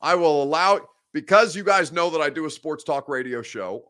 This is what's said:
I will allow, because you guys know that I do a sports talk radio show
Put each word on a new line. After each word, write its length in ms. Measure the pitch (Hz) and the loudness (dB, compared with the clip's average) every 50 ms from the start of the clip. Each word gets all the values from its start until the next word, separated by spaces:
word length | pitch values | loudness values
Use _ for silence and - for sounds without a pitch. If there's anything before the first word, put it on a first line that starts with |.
I 140 | - 156 180 | 0 0 2
will 280 | 180 170 160 147 143 | 4 4 4 4 2
allow, 380 | 139 143 156 165 185 196 202 - - - _ _ _ _ | 2 0 0 2 2 2 2 0 -2 -8 _ _ _ _
because 420 | - 151 - - 196 214 233 202 160 | -10 -8 2 4 6 6 6 4 0
you 100 | 202 185 | -2 0
guys 280 | 202 196 190 165 135 | 2 2 2 2 0
know 160 | 160 175 170 175 | -2 -2 -2 0
that 100 | 160 156 | 0 -2
I 100 | 147 147 | -2 -2
do 160 | 143 160 156 | -2 -4 -6
a 40 | 151 | -8
sports 340 | - - - 156 151 151 - | -10 -10 -8 -8 -8 -6 -6
talk 240 | 160 143 139 139 147 | -4 -4 -4 -4 -6
radio 340 | 135 127 127 123 123 120 | -6 -6 -6 -6 -8 -8
show 420 | 113 - - 110 95 90 101 117 - | -8 -10 -10 -8 -8 -8 -8 -10 -12